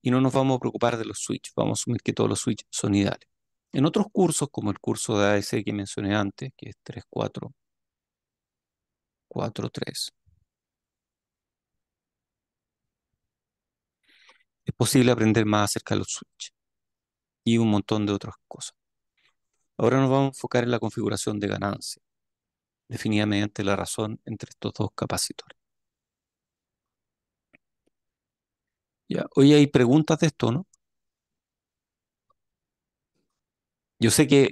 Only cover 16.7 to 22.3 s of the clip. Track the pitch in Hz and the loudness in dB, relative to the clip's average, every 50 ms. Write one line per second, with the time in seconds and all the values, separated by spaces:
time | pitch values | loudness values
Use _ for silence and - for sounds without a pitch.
16.7 | _ _ _ _ _ _ _ _ _ _ _ _ _ _ _ 117 117 117 113 110 | _ _ _ _ _ _ _ _ _ _ _ _ _ _ _ 2 2 4 4 4
17.7 | 104 104 101 - 110 107 104 101 101 98 - - - _ _ _ - - - - | 2 2 2 0 -2 0 0 0 -2 -2 -4 -10 -16 _ _ _ -18 -16 -16 -18
18.7 | _ _ _ _ _ _ _ _ _ _ _ _ _ _ _ _ _ _ _ _ | _ _ _ _ _ _ _ _ _ _ _ _ _ _ _ _ _ _ _ _
19.7 | _ - - 117 123 135 135 131 131 139 139 139 135 - - 123 - 123 120 120 | _ 0 2 2 4 4 2 4 2 2 2 0 -2 -6 -12 -2 0 0 0 0
20.7 | 123 113 110 110 - - 104 104 107 104 - - 107 104 101 101 101 98 98 101 | -2 -2 -2 -6 -6 -4 -4 -4 -4 -4 -4 -4 -4 -4 -2 -4 -4 -2 -4 -4
21.7 | 101 - - - - _ _ _ _ _ _ _ | -4 -6 -10 -14 -14 _ _ _ _ _ _ _